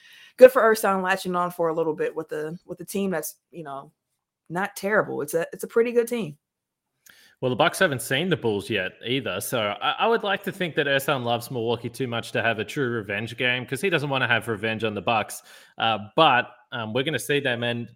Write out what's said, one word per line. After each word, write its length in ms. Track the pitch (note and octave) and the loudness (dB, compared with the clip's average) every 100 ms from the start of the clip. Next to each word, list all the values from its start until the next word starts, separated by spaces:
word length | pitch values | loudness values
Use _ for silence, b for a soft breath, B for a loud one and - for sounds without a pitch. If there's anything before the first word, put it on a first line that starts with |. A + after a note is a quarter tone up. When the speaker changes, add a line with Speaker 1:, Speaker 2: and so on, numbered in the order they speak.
| B B B - | B B B 8
Speaker 1:
good 160 | B3+ | 8
for 100 | B3+ | 10
Ersan 400 | A3 A3 G#3 G3 | 4 4 2 0
latching 340 | F#3 F#3 F#3 F3+ | 0 0 0 -2
on 140 | F3 | -2
for 180 | F3 E3 | 0 -2
a 60 | |
little 200 | D#3+ D#3+ | 0 -2
bit 200 | D#3 D3+ D#3 | -2 -4 -4
with 120 | D#3 | -8
the, 300 | D#3 D#3 F3 - | -8 -8 -10 -12
with 120 | F3 | -14
the 60 | |
team 260 | F3 G3 G3 | -8 -4 -2
that's, 260 | E3+ - - _ | -2 -6 -12 _
you 120 | F3 | -16
know, 300 | D3+ C#3 D#3 _ _ _ _ _ _ | -12 -14 -14 _ _ _ _ _ _
not 260 | E3 G3 | -4 -4
terrible. 480 | - G3 G#3+ C#3 C3 | -4 2 2 2 -2
It's 120 | C#3+ | -2
a, 120 | E3 E3+ | -2 -2
it's 120 | - | -6
a 40 | - | -2
pretty 240 | A#3 A#3+ | 2 4
good 160 | A#3+ A#3 | 2 0
team. 280 | A#3+ E3 D3 _ _ _ _ _ _ b b b b | -4 -6 -10 _ _ _ _ _ _ b b b b
Speaker 2:
Well, 80 | B2+ | -2
the 80 | B2 | 2
Bucks 220 | E3 - | 2 4
haven't 240 | F#3 B2+ | 2 2
seen 260 | - F3 F#3 | -2 -2 0
the 80 | D#3 | 0
Bulls 320 | A#2 G2+ F#2+ | 0 -2 0
yet 240 | G#2+ F#2 - A2+ | -2 -2 -6 -4
either. 340 | B2 G#2 F#2 | -2 -2 -6
So 340 | - B2+ G#2 G2+ | -4 -2 -2 -2
I, 120 | C#3+ - | -4 0
I 60 | G#3 | 2
would 160 | A#3 | 2
like 200 | G#3 F#3+ | 0 -2
to 100 | - | -4
think 220 | - F3 | -6 -4
that 120 | C#3+ C#3+ | -2 0
Ersan 380 | C#3 C#3 C#3 | 0 2 -2
loves 260 | A#2+ A#2 A#2 | 0 -2 -2
Milwaukee 380 | A#2 A2+ A#2 A#2+ | -4 -2 -2 -4
too 180 | A#2 C3 | -6 -4
much 260 | A#2 A2 | -4 -2
to 100 | B2 | 0
have 160 | A2 A2 | 0 0
a 60 | G#2+ | -4
true 240 | - B2+ | -2 -2
revenge 440 | A#2 G2+ G2+ A2+ A#2 | -2 -4 -4 -4 -2
game 260 | B2+ B2 | 0 0
'cause 160 | A#2+ C3 | -2 -4
he 80 | G3 | 0
doesn't 220 | E3+ D3 | 0 0
wanna 180 | C3+ A#2+ | 0 2
have 180 | A#2 A#2+ | 2 0
revenge 380 | G#2 A2 A2 | -2 -2 -2
on 80 | A2 | -2
the 80 | G#2 | -2
Bucks. 420 | F#2 A2+ G2+ - B B B - | 0 0 0 -8 B B B -4
Uh, 220 | A2+ A2 G#2 - | -2 0 -2 4
but, 340 | D#3 B2 - - _ | 6 6 0 -10 _
um, 200 | B2 A2 | -8 -4
we're 100 | A2+ | -2
gonna 160 | C#3 C3+ | -2 -4
see 220 | - C#3+ | -2 0
them. 220 | C#3 A#2+ | 0 -2
And 260 | A#2+ A#2+ A#2+ | -2 -4 -8